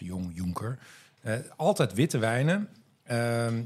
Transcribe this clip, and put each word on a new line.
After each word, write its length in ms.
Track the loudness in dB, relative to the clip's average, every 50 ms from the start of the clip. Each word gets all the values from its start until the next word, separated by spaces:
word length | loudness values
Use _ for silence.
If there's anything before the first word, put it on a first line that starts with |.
| -8
jong 260 | -6 -6 -6 -6 -6 -6
Jonker. 440 | -4 -4 -4 -4 -4 -4 -6 -6 -8 -12 -18 -20 -20 -20 -20 _ _
Eh, 140 | -4 -4 -4 -4 -6 -10 -6
altijd 360 | 0 2 2 4 4 2 2 4
witte 240 | 2 2 2 2 2
wijnen. 500 | 2 2 2 2 2 2 2 0 -2 -6 -10 -18 -20 _ _ _ _
Ehm, 560 | -4 -2 0 0 2 0 0 0 0 0 -2 -4